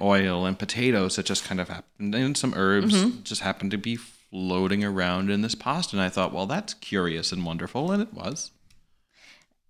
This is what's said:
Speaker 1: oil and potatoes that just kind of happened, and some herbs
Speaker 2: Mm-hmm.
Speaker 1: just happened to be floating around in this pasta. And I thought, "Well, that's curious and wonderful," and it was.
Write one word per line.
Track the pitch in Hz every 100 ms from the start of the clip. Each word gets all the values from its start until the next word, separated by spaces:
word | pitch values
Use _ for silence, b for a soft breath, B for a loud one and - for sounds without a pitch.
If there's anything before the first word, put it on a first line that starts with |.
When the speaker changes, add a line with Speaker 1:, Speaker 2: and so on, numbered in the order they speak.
Speaker 1:
oil | 101 98 95 90
and | 92 95
potatoes | 101 117 127 110 95 -
that | 92
just | 95
kind | - 92
of | 90
happened, | 87 - - 101 113
and | 131 143
some | 131 -
herbs | - - 202
Speaker 2:
Mm-hmm. | 202 214 247
Speaker 1:
just | - -
happened | 95 - 98
to | 104
be | 113 117
floating | - - _ 95 92 90 95 101
around | 104 95 90 90 98
in | 101
this | 110
pasta. | - 123 156 175
And | 98
I | 92
thought, | 95 92
"Well, | 87 98
that's | 165 214
curious | - - 98 87 80 -
and | 90 85
wonderful," | 82 87 123 165
and | 202
it | 226
was. | - 92 156 - _ _ - _ _ _ b b b b _ _